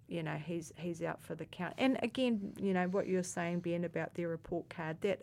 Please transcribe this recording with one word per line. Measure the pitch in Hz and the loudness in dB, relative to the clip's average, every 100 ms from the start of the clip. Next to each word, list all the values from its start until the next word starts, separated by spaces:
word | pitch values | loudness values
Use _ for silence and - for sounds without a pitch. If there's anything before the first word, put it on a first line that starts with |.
| - | -6
you | 170 | -4
know, | 156 156 | -2 -4
he's, | 151 170 156 - | -2 -4 -4 -8
he's | 170 165 | -6 -4
out | 165 - | -4 -4
for | - | -6
the | 160 | -8
count. | 160 - 175 - | -8 -6 -4 2
And | 262 262 | 2 4
again, | 240 - 254 220 196 - | 2 2 2 2 -2 -2
you | 196 | 2
know, | 185 180 | 4 4
what | 190 - | 2 2
you're | 185 | 2
saying, | 180 - 170 175 | 2 0 0 0
Ben, | 175 170 | 0 0
about | 175 170 160 | 0 0 -2
their | - 170 | -2 -2
report | 165 - 175 - | -2 -2 -4 -4
card, | - 160 160 | -6 -4 0
that | 208 - | 2 2